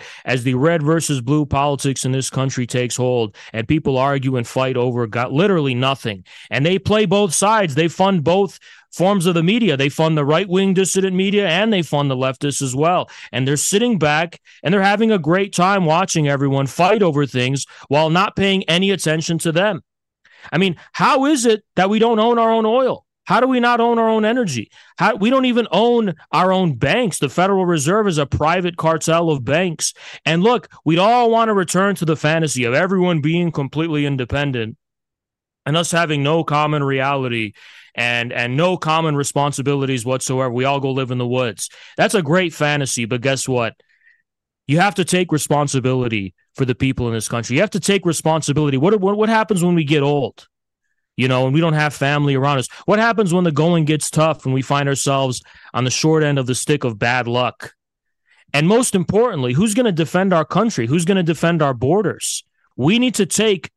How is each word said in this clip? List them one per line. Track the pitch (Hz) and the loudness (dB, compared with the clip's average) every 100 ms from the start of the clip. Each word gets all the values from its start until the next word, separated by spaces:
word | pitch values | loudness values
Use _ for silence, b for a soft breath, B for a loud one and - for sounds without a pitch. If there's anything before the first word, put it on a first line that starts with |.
| B B | B B
as | B 127 | B -2
the | 120 | 0
red | 127 156 170 | 0 2 2
versus | 143 165 147 139 | 0 0 0 -4
blue | 120 151 | 0 -2
politics | 143 139 143 139 139 127 | 0 0 0 -2 -4 -4
in | 131 | -2
this | 131 127 | -4 -4
country | 131 135 131 | -4 -4 -4
takes | 120 127 123 | -4 -2 -4
hold | - 127 123 107 - B | -2 -2 0 -2 -6 B
and | 113 110 | -8 -2
people | 156 143 127 | 0 0 0
argue | 139 139 131 127 | 0 0 -2 -4
and | 117 | -4
fight | 131 131 127 | -2 -2 0
over | 127 120 117 | -2 -2 -4
got | 113 120 | -4 -4
literally | 135 208 180 139 | 0 0 0 -2
nothing. | 123 131 135 117 95 - B B | 0 0 -2 -6 -10 -12 B B
And | 123 | -2
they | 156 190 | 0 0
play | - 214 208 | 0 0 2
both | 202 208 | 2 0
sides. | - 196 220 185 | 0 2 2 0
They | 135 165 | 0 0
fund | - 190 190 | 2 2 2
both | 143 185 196 - B B B | 2 2 0 -4 B B B
forms | - 180 202 170 | -2 0 2 2
of | |
the | 170 | 2
media. | 165 233 214 135 | 2 2 2 0
They | 139 | 0
fund | 147 160 156 | 0 0 0
the | |
right-wing | 139 160 202 180 196 | 2 0 0 0 2
dissident | 185 185 190 190 180 | 2 0 0 0 0
media | 196 202 196 | 0 0 0
and | 170 226 | 0 2
they | 196 | 0
fund | 156 143 143 | 0 -2 -2
the | 127 | -2
leftists | 131 127 143 139 | -2 -2 -4 -4
as | 135 | -4
well. | 127 160 175 120 B B | -2 0 0 -2 B B
And | 120 131 | -4 -2
they're | 143 | -2
sitting | - 202 247 202 | 0 0 2 0
back | 151 151 170 - B B | 0 0 -2 -8 B B
and | 147 | -2
they're | 196 | 2
having | 196 208 226 | 2 2 2
a | 208 | 0
great | 147 185 196 | 2 0 0
time | - 180 202 165 | 0 2 2 2
watching | 160 190 165 147 | 2 0 0 0
everyone | 139 139 135 135 | 0 0 0 -2
fight | - 180 220 | 0 2 4
over | 185 147 143 | 2 0 -2
things | 127 123 135 - B B | 0 -2 -2 -6 B B
while | 139 160 | 0 2
not | 170 214 - | 2 0 0
paying | 196 190 190 | 0 0 0
any | 170 196 | 0 2
attention | 185 160 160 156 170 | 0 -2 -2 -2 -4
to | 170 | -2
them. | 160 208 208 - _ _ _ _ B B | 0 0 -2 -10 _ _ _ _ B B
I | 156 | 0
mean, | 190 - B | 0 -2 B
how | - 202 285 | -2 2 2
is | 269 302 226 | 2 2 2
it | 208 _ | 0 _
that | - 190 | 0 2
we | 220 | 4
don't | 226 220 | 2 4
own | 226 233 | 2 2
our | 226 | 2
own | 226 | 2
oil? | 220 240 262 - _ _ - | 2 2 0 -2 _ _ -2
How | 202 | 2
do | 254 | 2
we | 247 | 2
not | 240 240 | 2 2
own | 233 233 | 2 2
our | 226 | 2
own | 220 | 2
energy? | 214 254 208 123 - B B B | 2 0 -2 -4 -8 B B B
How, | 190 | 0
we | 214 208 | 2 2
don't | 262 | 2
even | 254 233 220 | 2 0 0
own | 175 233 240 208 - B | 2 2 2 0 -4 B
our | 151 185 | 0 2
own | 185 180 | 2 0
banks. | 120 139 220 190 - | 0 0 0 0 -2
The | 143 | -4
Federal | - 185 196 | 0 0 2
Reserve | 175 165 139 208 208 | 0 0 0 0 0
is | 151 | 0
a | 143 | -2
private | - 151 180 175 170 | 0 0 0 -2 -2
cartel | 160 165 165 165 170 | -2 0 0 0 2
of | 143 | -2
banks. | 120 156 185 151 - - B B - | 0 0 0 -4 -8 -8 B B -2
And | 165 | 2
look, | 214 240 - B | 2 2 -4 B
we'd | 147 165 | 0 2
all | 202 240 233 | 4 4 4
want | 226 226 | 2 2
to | |
return | 202 175 180 196 185 | 0 0 0 0 0
to | |
the | 160 156 | -2 0
fantasy | 151 165 156 127 | 0 0 0 -2
of | 117 | 0
everyone | 135 180 190 180 165 | 0 0 0 0 0
being | 143 170 175 | 0 0 -2
completely | 156 135 147 165 151 | -2 -6 -4 -2 -2
independent | 143 135 120 139 143 123 110 - _ _ _ _ _ _ _ _ | -2 -2 -4 -4 -2 -4 -6 -10 _ _ _ _ _ _ _ _
and | - 160 | -4 -2
us | 170 | 0
having | 170 165 147 | 0 0 0
no | 139 160 | 0 0
common | - 147 151 151 | 0 0 0 0
reality | 139 135 135 143 127 117 104 - B B B | -2 -2 -2 -2 -4 -4 -6 -10 B B B
and, | - 120 120 120 | -6 -2 -2 -4
and | 120 120 131 | -4 -4 0
no | 180 180 | 0 0
common | 160 160 160 | -2 0 0
responsibilities | 143 139 143 143 139 131 143 135 131 | -2 -2 -2 -2 -2 -2 -2 -2 -4
whatsoever. | 120 131 - 131 131 | -2 -4 -2 -4 -2
We | 120 | -2
all | 131 139 | -2 0
go | 135 | -2
live | 131 127 | -4 -4
in | 127 | -4
the | 123 | -2
woods. | 127 123 98 - B B B | -2 -2 -6 -12 B B B
That's | 202 220 | 0 0
a | |
great | 143 180 180 | 0 0 0
fantasy, | - 147 147 135 - | -2 -2 0 -2 -4
but | 113 123 | -4 -2
guess | 131 135 - | -2 -2 -2
what? | 123 113 - b b b b b _ _ _ - | -2 -2 -6 b b b b b _ _ _ -2
You | 156 | 2
have | 196 185 | 2 2
to | |
take | 170 180 175 | 0 0 0
responsibility | 151 - 147 143 135 127 131 120 110 95 - _ - | -2 0 0 0 0 0 -2 -2 -4 -6 -12 _ -6
for | |
the | 127 | -4
people | 123 135 131 120 | 0 -2 -2 -4
in | |
this | 113 - | -4 -4
country. | 120 113 | -6 -2
You | 131 | 0
have | 208 | 0
to | 180 | -2
take | - 196 175 | -2 -2 -2
responsibility. | 156 160 160 147 143 151 135 | -2 0 -2 0 0 0 0
What, | 170 220 | 2 2
what, | 190 208 | 0 0
what | 214 | 0
happens | 226 220 196 | 0 0 0
when | 175 170 | 2 2
we | |
get | 143 151 | 2 2
old? | 139 147 110 - - _ _ _ _ _ _ - | 2 0 -2 -8 -20 _ _ _ _ _ _ -4
You | 127 | 0
know, | 127 | 2
and | 131 | 2
we | 147 | 2
don't | 165 | 0
have | 156 151 | 0 -2
family | - 139 147 143 | -2 -2 0 0
around | 135 139 139 | 0 0 0
us. | 120 B B | -4 B B
What | 208 | 2
happens | 233 220 196 | 2 2 0
when | 180 | 2
the | 175 | 0
going | 143 160 170 | 2 2 2
gets | 151 156 - | 2 0 -2
tough | 156 160 147 131 | 0 0 0 -2
and | |
we | 131 | -4
find | 127 143 139 | -2 -2 0
ourselves | 135 143 139 135 123 B B B | -2 0 0 0 -4 B B B
on | 117 | -4
the | 127 | -2
short | - 156 156 | 0 2 2
end | 151 143 | 2 0
of | 123 | -2
the | |
stick | 127 - 147 | -4 -2 -2
of | 123 107 | -2 -2
bad | 120 127 120 | 0 0 0
luck? | 123 120 - - _ _ _ _ _ b b b | -2 -2 -4 -18 _ _ _ _ _ b b b
And | 143 160 | 0 2
most | 226 247 | 2 2
importantly, | 196 165 196 247 170 123 | 0 0 2 0 0 -2
who's | 127 220 | 0 0
gonna | 208 240 | 2 0
defend | 165 160 180 196 | 0 0 0 2
our | 170 151 | 2 0
country? | 175 226 - 117 | 0 0 -2 -2
Who's | 165 | 0
gonna | 170 190 | 2 0
defend | 165 156 170 170 | 0 0 0 2
our | 143 | 0
borders? | 120 127 190 175 107 - - - _ _ | 0 0 0 0 -4 -8 -10 -12 _ _
We | - 139 233 | -4 0 2
need | 254 - | 0 0
to | 180 | -2
take | - 220 190 - | 0 0 0 -4